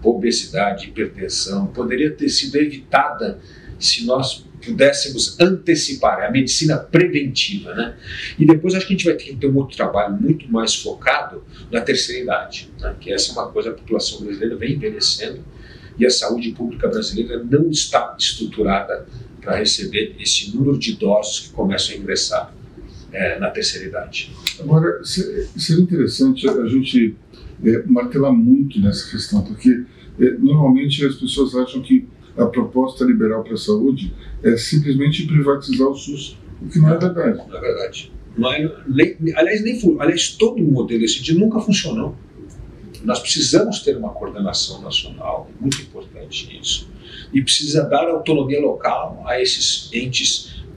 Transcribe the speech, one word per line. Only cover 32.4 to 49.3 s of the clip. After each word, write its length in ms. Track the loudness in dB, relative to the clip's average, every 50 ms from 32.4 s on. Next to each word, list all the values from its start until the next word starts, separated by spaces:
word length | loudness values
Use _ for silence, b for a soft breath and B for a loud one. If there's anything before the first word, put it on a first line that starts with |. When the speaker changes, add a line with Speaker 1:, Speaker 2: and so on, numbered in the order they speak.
| 0
Speaker 2:
proposta 580 | 2 2 0 -2 0 0 0 0 0 0 2 4
liberal 400 | 4 4 4 4 2 0 0 -4
pra 140 | -4 -6 -4
saúde 560 | 0 0 2 4 4 2 2 2 -2 -6 B B B B B B 2
é 140 | 2 2
simplesmente 720 | 2 0 2 2 2 2 4 2 2 2 2 2 0 0
privatizar 600 | 2 2 4 4 4 2 2 0 -2 0 2 2
o 80 | 2 2
sus, 440 | -2 -6 -10 -10 -10 -10 -14 -14 -16 -18 -18 -16 -14 -12
o 40 |
que 120 | -2 4 6
não 100 | 6 8
é 80 | 6
verdade. 420 | 4 2 0 0 0 0 0 0 -2 -6
Speaker 1:
Não 100 | -12 -12 -4
é 20 |
verdade. 520 | -4 -2 -2 -2 -4 -6 -8 -12 -14 -14 -18 -20 -20 -10 -4 0
Não 120 | 0 0
é, 240 | 0 0 -2 -2 -4 -6 -6 -2
nem, 280 | 4 4 4 4 4 0 -4 -2 2
aliás, 260 | 2 2 2 2 0 -2
nem 160 | -2 -4 2
fu-, 220 | 2 2 4 4
aliás, 300 | 2 0 2 0 -2 -4
todo 260 | 0 2 2 2 2
o 160 | 2 2 2 2
modelo 320 | 2 0 0 0 0 0
esse 180 | 0 0 -2 0
dia 120 | 0 2
nunca 260 | 4 4 4 2 0
funcionou. 560 | 0 0 0 0 0 -2 -4 -4 -6 -6 -8 -10 -16 -20 -20 -20 -20 -18 -18 -18 -18 -18 -18 -20 -20 -20 -18 -6 -2
Nós 160 | -2 -2 -2
precisamos 600 | -2 -2 0 0 2 4 4 4 4 2 0 -2
ter 180 | 0 0 0 0
uma 100 | -4 -8 -8
coordenação 640 | -8 -10 -10 -6 -4 -4 -4 -2 -4 -4 -6 -8 -12
nacional, 720 | -10 -4 -4 -4 -4 -4 -10 -10 -8 -6 -6 -6 -8 -12 -12
é 60 | -6
muito 220 | -4 -4 -2 -4 -6
importante 760 | -12 -16 -18 -18 -18 -18 -18 -16 -12 -12 -12 -12 -12 -16 -10
isso, 300 | -6 -6 -6 -6 -6 -12 B B B B B B B B -2
e 80 | 0 2
precisa 420 | 2 0 0 0 0 2 2 2
dar 240 | 2 2 2 2 0
autonomia 540 | 0 -2 0 2 2 2 2 0 0 0 0
local 600 | 0 -2 -2 -2 -2 -2 -2 -4 -8 -10 -12 -6
a 120 | -4